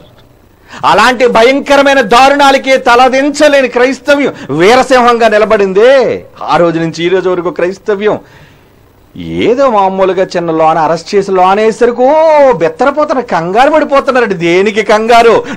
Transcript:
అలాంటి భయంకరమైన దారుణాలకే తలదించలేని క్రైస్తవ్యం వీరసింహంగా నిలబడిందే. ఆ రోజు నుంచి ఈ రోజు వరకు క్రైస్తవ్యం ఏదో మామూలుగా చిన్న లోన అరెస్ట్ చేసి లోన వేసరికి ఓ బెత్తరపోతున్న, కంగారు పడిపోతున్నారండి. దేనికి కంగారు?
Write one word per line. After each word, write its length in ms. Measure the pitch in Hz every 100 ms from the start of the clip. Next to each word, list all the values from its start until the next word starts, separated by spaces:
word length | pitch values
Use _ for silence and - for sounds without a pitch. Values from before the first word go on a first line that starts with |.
| - _ _ _ _ _ _ -
అలాంటి 420 | 135 180 233 247 247
భయంకరమైన 760 | 226 240 277 277 285 277 269
దారుణాలకే 760 | 208 233 269 285 277 269 269 262
తలదించలేని 920 | 247 240 254 269 285 285 302 277 254
క్రైస్తవ్యం 920 | 254 262 262 - 285 262 - - 147
వీరసింహంగా 720 | 185 254 262 254 240 233 226
నిలబడిందే. 960 | 208 214 214 196 190 247 277 196 95 - -
ఆ 140 | 120 156
రోజు 220 | 170 165
నుంచి 260 | 165 156
ఈ 40 | 175
రోజు 220 | 185 180
వరకు 200 | 180 170
క్రైస్తవ్యం 680 | - 180 196 - 202 208 147 - - - _ _ _ _ _ _ -
ఏదో 540 | 165 165 190 254 269
మామూలుగా 560 | 208 190 190 185 185 185 180
చిన్న 140 | 170
లోన 280 | 160 160 165
అరెస్ట్ 360 | 151 165 -
చేసి 180 | 202 196
లోన 280 | 185 185 208
వేసరికి 400 | 220 - 247 240
ఓ 520 | 254 311 320 302 269
బెత్తరపోతున్న, 680 | 185 165 - 277 277 302 262
కంగారు 500 | 240 175 170 214 285
పడిపోతున్నారండి. 640 | 311 294 277 269 254 226
దేనికి 480 | 180 170 175 202 214
కంగారు? 600 | 233 214 220 233 233 185 -